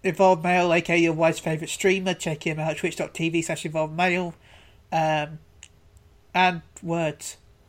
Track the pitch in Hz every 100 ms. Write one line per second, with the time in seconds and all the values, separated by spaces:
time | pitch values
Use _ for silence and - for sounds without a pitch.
0 | 190 170 190 180 175 180 175 170 175 170
1 | 165 160 165 160 - 160 156 - 196 190
2 | 185 175 175 156 - 156 156 151 180 -
3 | 160 - 165 165 165 160 170 160 156 156
4 | 185 180 175 - - - - - _ 160
5 | 156 156 147 156 - _ - _ - -
6 | _ _ _ 180 185 175 - - 170 165
7 | 160 151 - - _ _